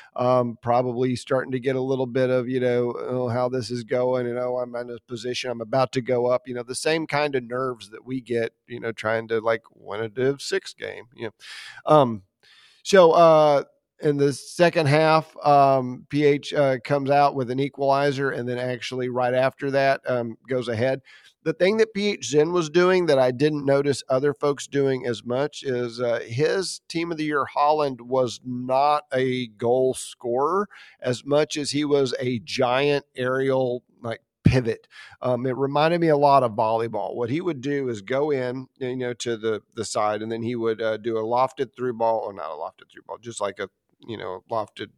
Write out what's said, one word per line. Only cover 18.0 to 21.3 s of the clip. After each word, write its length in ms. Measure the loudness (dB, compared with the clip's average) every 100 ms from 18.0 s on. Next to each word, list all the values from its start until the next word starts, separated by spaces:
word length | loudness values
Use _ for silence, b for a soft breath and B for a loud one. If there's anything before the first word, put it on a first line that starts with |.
| 2 0 -2
and 180 | -4 -4
then 120 | -4
actually 500 | -4 -6 -6 -6 -4
right 240 | 0 0
after 380 | 2 0 -2 -2
that, 300 | 2 2 2 -2
um, 300 | -2 -4 -8 -4
goes 200 | -4 -2
ahead. 340 | 0 0 -2 B B B